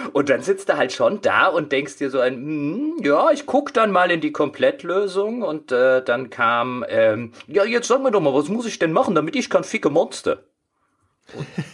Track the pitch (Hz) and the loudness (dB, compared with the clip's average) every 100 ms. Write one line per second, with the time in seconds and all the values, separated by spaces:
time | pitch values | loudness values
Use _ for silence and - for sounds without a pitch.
0 | 127 - 143 117 185 190 - 151 127 - | -4 -2 2 0 2 -2 0 0 0 2
1 | 120 208 214 151 196 165 143 139 143 - | 0 2 2 4 4 2 0 -2 -2 -6
2 | 139 131 127 127 147 151 143 202 302 330 | -4 0 0 -2 -6 -4 -4 -4 -4 -2
3 | 143 156 302 294 - 269 285 240 214 180 | 2 4 4 2 0 -2 0 0 2 2
4 | 180 170 151 147 147 - 127 143 170 185 | 2 0 -2 -2 -2 2 0 0 -4 -2
5 | 202 180 208 240 185 156 - 123 131 131 | -2 -2 -4 -4 -6 -6 -2 2 4 4
6 | 127 120 127 - 117 117 123 123 120 110 | 2 -2 -4 0 0 2 -2 -4 -2 2
7 | 110 110 113 - - 170 220 233 233 262 | 2 2 -6 -14 -4 -2 0 0 0 0
8 | 262 202 147 131 151 220 233 - 165 175 | 2 2 2 2 0 -4 -6 -2 0 2
9 | 262 160 156 247 - 180 - - 156 151 | 2 0 0 -4 0 -2 -2 -2 0 0
10 | 226 - - - _ _ _ _ _ _ | -2 -4 -4 -4 _ _ _ _ _ _
11 | _ _ _ - 143 - - | _ _ _ -14 -12 -10 -12